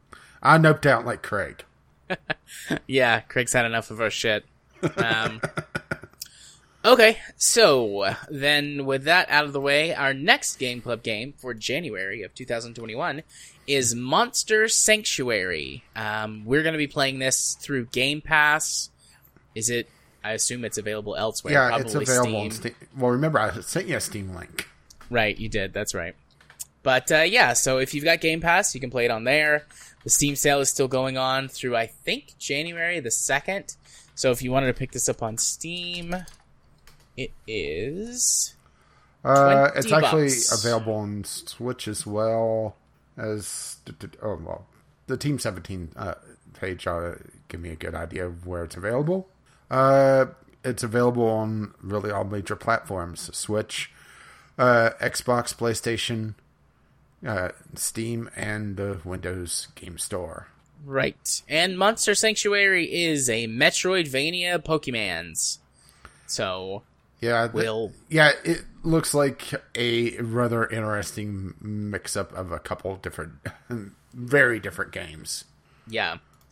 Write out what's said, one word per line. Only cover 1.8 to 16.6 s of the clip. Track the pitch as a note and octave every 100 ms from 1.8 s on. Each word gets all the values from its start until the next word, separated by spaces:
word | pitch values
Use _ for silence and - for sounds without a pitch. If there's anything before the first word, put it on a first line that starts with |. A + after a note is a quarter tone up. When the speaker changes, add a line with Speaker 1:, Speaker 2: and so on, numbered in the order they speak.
| _ _ -
Speaker 2:
<laughs> | F#3 - - - - - D3 -
Yeah, | C3 A#2+ A2+
Craig's | - B2+ A#2+
had | B2 A#2
enough | A2+ -
of | A2
our | A2
shit. | - A#2 G#2+ - _ _ - D#3 -
Um, | A2+ A2+ A2+ A2 - - - - - - -
<laughs> | - - - - - _ _ A3
okay, | C4 A3 A3 - -
so | - A#3 G3+ C3 A2 G2+ G2 - -
then | C#3+ C#3+ D3 C#3+ C#3+ C3+
with | C3+
that | C#3+ F3+ -
out | C#3+
of | D3
the | C#3
way, | C#3 D3 D#3+
our | C#3 C#3
next | C3+ F3+ C#4+ - -
Game | B2+ B2
Club | A#2+ A2+
game | A#2 G#2+ C3+ -
for | B2+
January | A2+ G#2+ C#3 D#3+ F#2+ F#2+ A2+
of | F#2
two | - B2+
thousand | A#2 A#2 A#2
twenty-one | A2+ A#2 E3+ C#3 - - - - -
is | C#3 A#2+
Monster | A#2 B2+ F3 A#3+ - - G#3+ A3
Sanctuary. | - - G#3+ G#3+ - B2 G#2+ F#2 D#2+ C2+ B2+ _
Um, | A2+ G#2+ G#2+ G#2+ G#2+ G#2+
we're | C#3+